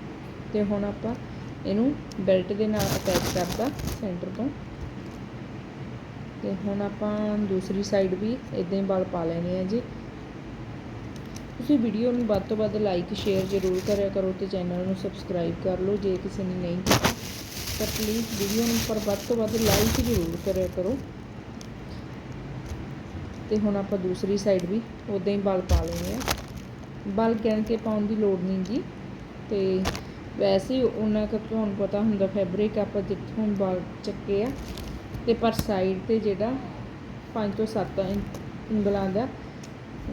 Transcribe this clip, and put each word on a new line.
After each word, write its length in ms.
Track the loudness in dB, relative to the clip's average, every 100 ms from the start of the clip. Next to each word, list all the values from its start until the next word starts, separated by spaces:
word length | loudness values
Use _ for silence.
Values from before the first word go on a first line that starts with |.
| -10 -10 -12 -12 -2
ਤੇ 100 | 0
ਹੁਣ 200 | 2 2
ਆਪਾਂ 320 | -2 -2 -4 -4 -8 -10 -10 -6 0
ਇਹਨੂੰ 300 | 2 2 0 -6 -2
ਬੈਲਟ 340 | 4 4 4
ਦੇ 140 | 0 2
ਨਾਲ 140 | 2
ਅਟੈਚ 400 | 2 2 2 2 2 0
ਕਰਤਾ 340 | 0 0 0 0 -4 -4
ਸੈਂਟਰ 260 | -4 -4 -4 -2
ਤੋਂ। 120 | -2 -4 -10 -10 -10 -10 -10 -10 -10 -10 -10 -10 -10 -10 -8 -10 -10 -10 -10 -6
ਤੇ 120 | -4 -2 -2
ਹੁਣ 160 | 0
ਆਪਾਂ 560 | -2 -2 -2 0 2 2
ਦੂਸਰੀ 460 | 2 2 0 0
ਸਾਈਡ 300 | 2 4 4
ਵੀ 240 | 2 0 -2 -4
ਇੱਦਾਂ 240 | -4 0 0
ਹੀ 60 |
ਵਾਲ 200 | 2 2
ਪਾ 200 | 2 0
ਲੈਣੇ 360 | 0 0 0 0
ਆ 40 |
ਜੀ। 160 | 0 0 -2 -10 -10 -12 -12 -12 -10 -10 -10 -10 -10 -10 -10 -10 -10 -10 -10 -4
ਤੁਸੀਂ 220 | 4 4
ਵੀਡੀਓ 320 | 4 2 2
ਨੂੰ 160 | 2 4
ਵੱਧ 140 | 2
ਤੋਂ 160 | 2 2
ਵੱਧ 180 | 2 2
ਲਾਈਕ 380 | 2 2 0
ਸ਼ੇਅਰ 320 | -2 2 2 2
ਜ਼ਰੂਰ 360 | 2 2 2 2
ਕਰਿਆ 220 | 2 2
ਕਰੋ 240 | 2 0 0
ਤੇ 60 | -2
ਚੈਨਲ 400 | -2 0 0 0
ਨੂੰ 100 | 0
ਸਬਸਕ੍ਰਾਈਬ 600 | -2 -6 -4 0 0 0
ਕਰ 160 | 0 2
ਲਓ 160 | 2 2
ਜੇ 220 | 2 0
ਕਿਸੇ 200 | -2 -2
ਨੇ 100 | -2
ਨਹੀਂ 240 | -2 -2 0
ਕੀਤਾ, 200 | 4 4 4 0 -8 -10 -10 -8 -6 -2
ਤਾਂ 80 | -2
ਪਲੀਜ਼ 380 | 0 0 0 -2 0
ਵੀਡੀਓ 280 | 2 2 4
ਨੂੰ 80 | 2 2
ਪਰ 100 | 0 0
ਵੱਧ 140 | 0 2
ਤੋਂ 80 | 2
ਵੱਧ 200 | 2 4
ਲਾਈਕ 460 | 6 8 6 4
ਜ਼ਰੂਰ 360 | 4 2 2 -2 0
ਕਰਿਆ 220 | 2 0 0
ਕਰੋ। 220 | 0 0 -4 -12 -12 -12 -12 -12 -12 -12 -10 -10 -10 -10 -10 -10 -8 -8 -8 -8 -8 -10 -10 -8 -8 -8 -2
ਤੇ 80 | 2
ਹੁਣ 180 | 2 2
ਆਪਾਂ 220 | 0 0
ਦੂਸਰੀ 400 | 0 0 0 2
ਸਾਈਡ 280 | 4 4 4
ਵੀ 160 | -2 -2 -10 -4
ਉੱਦਾਂ 240 | 0 2
ਹੀ 60 | 2
ਵਾਲ 220 | 2 2
ਪਾ 220 | 4 4
ਲੈਣੇ 300 | 4 -2 -4
ਆ। 60 | -2 -2 -4 -6 -12 -12 -12 -12 -8 -2
ਵਾਲ 260 | 2 4
ਗਿਣ 300 | 4 4 2
ਕੇ 140 | 2 0
ਪਾਉਣ 280 | 2 2 2
ਦੀ 100 | 4
ਲੋੜ 240 | 4 4
ਨਹੀਂ 240 | 2 0
ਜੀ। 200 | 0 -2 -4 -8 -12 -12 -12 -10 -2
ਤੇ 340 | 2 4 4 2 -2 -8 -12 -8 2
ਵੈਸੇ 380 | 6 6 4 4
ਹੀ 60 |
ਉਨਾ 440 | 4 4 2 4 2
ਕੁ 120 | -2
ਤੁਹਾਨੂੰ 380 | 0 0 0 0
ਪਤਾ 240 | 0 2
ਹੁੰਦਾ 280 | 4 4 4
ਫੈਬਰਿਕ 500 | 2 0 2 2 2
ਆਪਾਂ 240 | 0 0
ਜਿੱਥੋਂ 460 | 0 -2 -4 0 0
ਵਾਲ 340 | 2 2 0 -2 -8
ਚੱਕੇ 400 | -6 -6 0 0
ਆ, 80 | 0 -2 -6 -8 -8 -8 -8 -4 0
ਤੇ 80 |
ਪਰ 180 | 4 2
ਸਾਈਡ 460 | 2 0 2 2 0
'ਤੇ 220 | 2 2
ਜਿਹੜਾ 340 | 2 2 0 -2 -6 -10 -10 -12 -12 -12 -6
ਪੰਜ 220 | -2 -2 0
ਤੋਂ 100 | 0
ਸੱਤ 340 | 0 -2 0
ਇੰਚ 240 | 0 0 -4 -8 -10 -10 -2
ਉਂਗਲਾਂ 380 | 2 2 2 2
ਦਾ 180 | 2 0 -4 -12 -12 -14 -14 -12 -10 -8